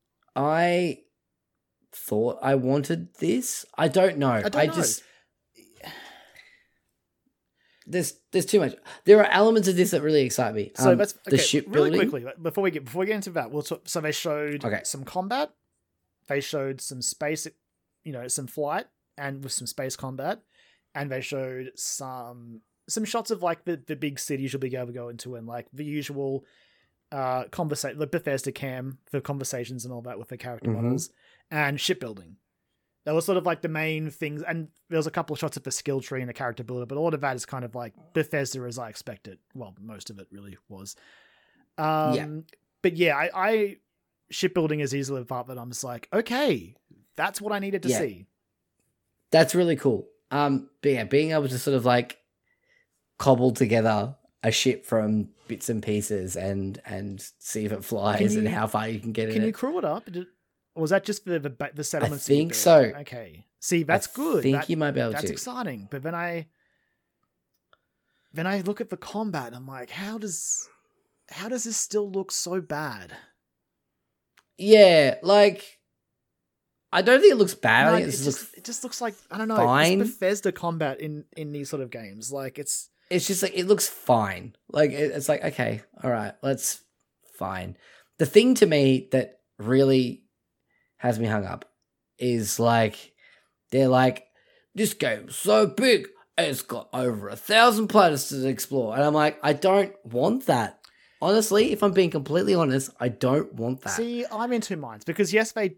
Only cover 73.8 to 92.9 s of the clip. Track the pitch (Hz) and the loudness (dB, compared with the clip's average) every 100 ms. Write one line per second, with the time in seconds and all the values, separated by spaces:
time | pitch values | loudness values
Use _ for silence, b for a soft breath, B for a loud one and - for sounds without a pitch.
73.8 | _ _ _ _ _ _ _ - 196 214 | _ _ _ _ _ _ _ -6 8 12
74.8 | 190 160 135 - 175 202 202 170 - - | 12 10 6 4 6 8 8 4 -8 -20
75.8 | _ _ _ _ _ _ _ _ _ _ | _ _ _ _ _ _ _ _ _ _
76.8 | _ 180 196 262 403 247 180 - 113 117 | _ 2 6 8 10 8 4 4 6 8
77.8 | 151 175 160 131 135 131 - - 240 233 | 8 4 2 -2 -2 -4 -8 -16 -14 -12
78.8 | 254 - 233 - _ 190 220 220 120 135 | -10 -8 -8 -8 _ -6 -2 2 4 6
79.8 | 165 190 214 - 190 202 196 - 170 165 | 4 4 0 0 -2 0 -2 -2 -6 -2
80.8 | 147 135 156 151 - - 151 147 139 147 | -4 -4 -8 -10 -14 -12 -10 -10 -8 -8
81.8 | 123 120 104 104 110 139 135 143 143 - | -8 -12 -14 -14 -10 -8 -10 -10 -8 -8
82.8 | - _ _ 180 - 185 190 185 180 202 | -8 _ _ -2 0 -2 -2 -2 2 2
83.8 | - - - 117 101 92 117 - - 147 | 2 -2 2 2 2 -4 -12 -18 -4 2
84.8 | 147 143 147 147 135 143 156 135 113 110 | 2 2 -2 -2 -2 0 -2 -2 -4 -4
85.8 | - - 127 113 104 - 135 135 - - | -10 -8 -4 -2 -4 -6 -4 -2 -4 -8
86.8 | _ _ _ _ _ - 95 92 92 - | _ _ _ _ _ -10 -8 -6 -10 -14
87.8 | b b b - 165 208 247 240 185 147 | b b b -2 6 6 6 6 6 6
88.8 | 135 131 - 131 107 - _ - 107 131 | 6 4 2 0 0 -8 _ -10 2 4
89.8 | 135 131 123 - _ _ _ _ _ _ | 6 4 2 -4 _ _ _ _ _ _
90.8 | _ _ 123 110 113 107 95 87 - _ | _ _ -2 0 0 -2 -4 -10 -16 _
91.8 | _ _ _ - 123 117 104 - 117 117 | _ _ _ -6 -2 -2 -2 2 4 4
92.8 | 110 | 2